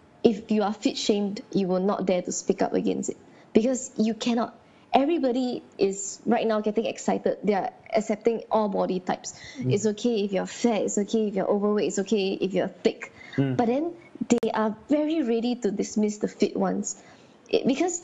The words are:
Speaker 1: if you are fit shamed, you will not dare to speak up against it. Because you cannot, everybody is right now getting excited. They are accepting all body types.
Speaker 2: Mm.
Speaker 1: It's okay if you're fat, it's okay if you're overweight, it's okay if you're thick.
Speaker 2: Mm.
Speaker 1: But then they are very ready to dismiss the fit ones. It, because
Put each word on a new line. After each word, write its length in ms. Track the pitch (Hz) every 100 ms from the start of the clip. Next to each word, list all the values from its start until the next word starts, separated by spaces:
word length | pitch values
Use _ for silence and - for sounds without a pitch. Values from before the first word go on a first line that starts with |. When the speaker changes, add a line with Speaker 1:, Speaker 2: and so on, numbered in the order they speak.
| - -
Speaker 1:
if 300 | 240 202 -
you 80 | 214
are 160 | 202 214
fit 240 | 277 -
shamed, 400 | - 208 202 202 - -
you 160 | 185
will 80 | 185
not 240 | 190 196
dare 160 | 190 180
to 120 | 180 -
speak 240 | - 190
up 160 | 196 185
against 320 | - - -
it. 80 | - - - - 220
Because 340 | 233 254 - -
you 160 | 220
cannot, 400 | 220 247 226 220 - - - -
everybody 680 | 262 277 339 254 240 247 - - -
is 420 | 196 196 - - -
right 200 | 226 226
now 140 | 214
getting 260 | 214 208 160
excited. 520 | - - 196 196 -
They 120 | 185
are 160 | 196 - - -
accepting 480 | 220 214 208 233 226 -
all 180 | 220 214
body 320 | 190 180 185
types. 340 | - - - - - 277
Speaker 2:
Mm. 140 | 240
Speaker 1:
It's 120 | 202 214
okay 360 | 208 240 226
if 100 | 202
you're 140 | 190 185
fat, 360 | - 240 208
it's 160 | 196 208
okay 280 | 196 226 214
if 60 |
you're 160 | 196 -
overweight, 380 | 208 208 208 160
it's 100 | 196 190
okay 280 | 214 190 202
if 120 | 190
you're 140 | 190 113
thick. 440 | - - - - - - -
Speaker 2:
Mm. 200 | 139 127
Speaker 1:
But 100 | 233
then 260 | 262 339 339 - - -
they 220 | 240 220
are 220 | - 220 214 -
very 340 | 294 302 320
ready 340 | 240 233 233 247
to 140 | 202
dismiss 480 | 196 196 - 214 208
the 100 | 190
fit 260 | - - -
ones. 460 | 190 190 208 - - - - - -
It, 180 | - -
because 340 | 269 359 349